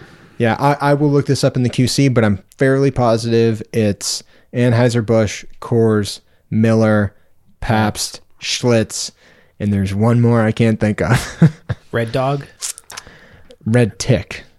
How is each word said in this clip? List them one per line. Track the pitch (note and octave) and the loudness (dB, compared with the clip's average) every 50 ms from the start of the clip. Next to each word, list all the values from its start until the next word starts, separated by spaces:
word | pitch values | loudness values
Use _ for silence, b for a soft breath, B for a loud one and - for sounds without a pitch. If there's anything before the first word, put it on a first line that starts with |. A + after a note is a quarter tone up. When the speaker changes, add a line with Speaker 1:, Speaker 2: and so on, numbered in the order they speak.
| B B B B B B B B | B B B B B B B B
Speaker 1:
Yeah, | A#2+ A2+ G#2+ - | -2 0 0 0
I, | C#3 C#3+ D3 - C#3+ C#3+ | 0 0 0 0 0 0
I | D3 | 0
will | C#3+ D3+ D3 | 2 2 2
look | C#3+ C#3+ - - | 2 2 0 0
this | C#3 - - | 0 0 0
up | C3+ - | 0 0
in | B2+ | 0
the | B2 A#2+ | -2 0
Q | - - B2+ - | 0 0 0 0
C, | - - C#3 C#3 | 2 2 2 2
but | A#2+ A#2+ A2 | 2 2 2
I'm | G#2 G2+ F#2 - _ _ - | 2 2 -2 -4 _ _ -2
fairly | C#3+ C3+ C3+ C3+ C#3 C#3+ | 0 2 2 2 2 0
positive | C3 - B2 A#2 A2+ A2+ A2+ A#2 A2+ A2+ A2+ A#2 A2+ G#2 G#2+ - | 0 0 0 2 0 0 0 0 2 2 2 2 0 -2 -6 -6
it's | - A#2 A2 G#2 G2 - - - - - - b b b b b | -2 -2 0 0 -2 -2 -6 -8 -8 -8 -10 b b b b b
Anheuser-Busch, | b B2 A#2+ B2 A#2 A#2 B2 B2 G#2+ A#2+ G#2+ G#2 A#2 A2+ A2 G2+ - - - - - - | b 0 0 2 2 2 2 2 2 0 0 0 2 2 2 0 -2 -8 -14 -16 -18 -14
Coors, | - - B2 A#2 A2+ A2 A2 G#2 G2+ - - - _ _ _ _ _ - | -8 -2 0 2 2 2 2 2 0 -4 -8 -12 _ _ _ _ _ -4
Miller, | A2+ A2 A2 A2+ A2+ A2+ A2 G#2+ G#2+ G#2 G#2 G2 - _ _ _ _ _ _ _ _ - | -2 0 2 2 4 4 2 2 2 2 0 -2 -4 _ _ _ _ _ _ _ _ -10
Pabst, | - - A#2 A2 A2 G#2+ G#2 - - - - - _ _ - - | -4 -2 0 0 0 -2 -2 -4 -8 -10 -12 -14 _ _ -20 -14
Schlitz, | - - - - - B2 A#2 A2+ G#2+ - - - - - - b b b b b b b b b | -10 -8 -6 -4 0 0 2 2 0 -2 -6 -10 -10 -10 -12 b b b b b b b b b
and | G#2 G#2 | -4 -2
there's | G2+ G2 G2 F#2 F#2+ | -2 0 -2 -2 -2
one | G2+ G#2+ A#2 A#2+ A#2+ | 0 2 2 4 4
more | A#2+ A#2 A#2+ A#2 | 4 4 2 2
I | A2 G#2+ | 2 0
can't | A2 - A#2 A2+ A2 - | 0 0 2 0 0 0
think | A2+ G#2+ G#2 - F2+ | 0 -2 -2 0 0
of. | D#2 A#2 A#2+ - - - - E3+ D3+ - - _ - - - | 0 0 0 -2 -4 0 2 2 2 2 0 _ -10 -10 -10
<laughs> | - - | -10 -8
Speaker 2:
Red | - A#2 A#2 A2+ | -6 -6 -4 -4
Dog? | A#2 C3 C3 C3+ C#3 C#3+ C#3 - - - - - - - - - B B B B B B B B B B B B B - - | -4 -4 -2 -2 -4 -4 -6 -10 -16 -14 -12 -12 -12 -14 -18 -20 B B B B B B B B B B B B B -10 -4
Speaker 1:
Red | G#2+ A2+ B2 A#2+ G#2 - - | 0 2 2 2 2 -2 -4
Tick. | - - B2+ - - - - - - - _ | -2 0 0 0 -2 -6 -14 -16 -18 -20 _